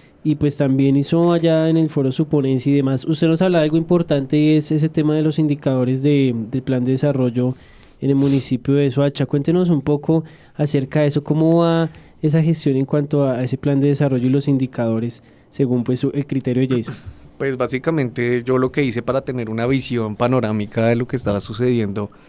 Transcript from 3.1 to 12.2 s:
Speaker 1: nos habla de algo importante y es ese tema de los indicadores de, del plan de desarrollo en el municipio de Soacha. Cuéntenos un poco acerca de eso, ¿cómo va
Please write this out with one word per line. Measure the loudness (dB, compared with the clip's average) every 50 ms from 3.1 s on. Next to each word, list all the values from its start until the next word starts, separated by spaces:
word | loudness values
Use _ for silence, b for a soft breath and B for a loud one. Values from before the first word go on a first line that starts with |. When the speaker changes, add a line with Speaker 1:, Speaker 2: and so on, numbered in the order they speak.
| -2 0 2 2
Speaker 1:
nos | 2 2
habla | 2 2 2 2
de | 2
algo | 2 2
importante | 0 0 2 0 0 2 0 0 -2 0 0 0
y | 2 4 4 4
es | 2 2 0 0
ese | 0 0 0
tema | 0 0 0 2 2
de | 2 0
los | 0 0 0
indicadores | 0 0 0 -2 -2 0 0 2 2 0 0 0 2
de, | 2 2 4 2 2 0 -2 -4 -4
del | -6 -6 -2
plan | -2 -2 0 0
de | 0 0
desarrollo | 0 0 0 0 2 0 0 0 0 -2 -2 -2 B B B B B B B B B
en | -2 0
el | 2
municipio | 2 2 2 2 0 0 -2 -4 -4 0 0 2
de | 2 2 2
Soacha. | 2 2 0 0 0 -2 -4
Cuéntenos | -2 -2 -2 0 0 0 2 2 2
un | 2 0
poco | 0 0 -2 -2 0 0 0 0 0 B B B B B B
acerca | B -4 -2 0 -2 -2 -2 0 0
de | 0
eso, | 2 0 -2 -2
¿cómo | 0 0 2 2 4 4 4
va | 4 2 2 0 -2 -2 B B B B B B